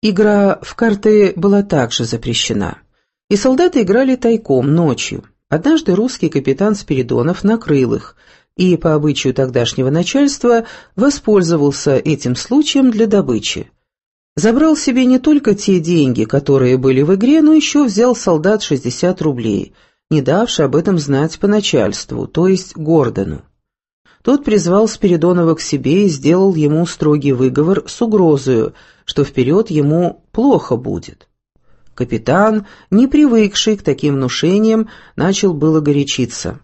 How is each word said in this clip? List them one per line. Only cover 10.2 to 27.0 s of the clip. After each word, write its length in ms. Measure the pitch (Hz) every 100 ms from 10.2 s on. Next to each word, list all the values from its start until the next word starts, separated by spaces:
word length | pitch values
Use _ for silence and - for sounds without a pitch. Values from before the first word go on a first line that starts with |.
| 285 277 240 233 226 - - -
воспользовался 1000 | 262 285 - 208 165 165 143 139 - 131
этим 380 | - 151 127 123
случаем 540 | - 269 294 277 269
для 160 | 214 220
добычи. 640 | 202 143 113 - - - _ _ _ _ _ _ -
Забрал 400 | 202 233 320 302
себе 300 | - 254 254
не 140 | 254
только 340 | 311 294 247
те 260 | 202 - 185
деньги, 440 | 160 175 135 110
которые 540 | 110 139 139 139 127 131
были 260 | 131 131
в 100 | 147
игре, 300 | 190 240 320
но 100 | 302
еще 320 | 311 285 285 277
взял 300 | 190 247 233
солдат 480 | - 160 170 214
шестьдесят 580 | - 139 123 - 175 185
рублей, 540 | 156 127 113 101 - _ _ _ _
не 120 | 156
давши 420 | 131 170 233 -
об 120 | 139 139
этом 220 | 170 180
знать 400 | 143 139 160 -
по 100 | 202
начальству, 760 | 214 202 139 101 101 - 117 -
то 220 | - 185
есть 280 | 190 - -
Гордону. 680 | 156 160 123 110 92 73 _ _ _ _ _ _ _ _
Тот 200 | - 277
призвал 440 | 240 208 170 190 214
Спиридонова 680 | - 202 175 170 175 165 160
к 60 |
себе 440 | - 143 127 175 202
и 40 |
сделал 440 | 143 135 180 196
ему 320 | 170 147 156 170
строгий 460 | -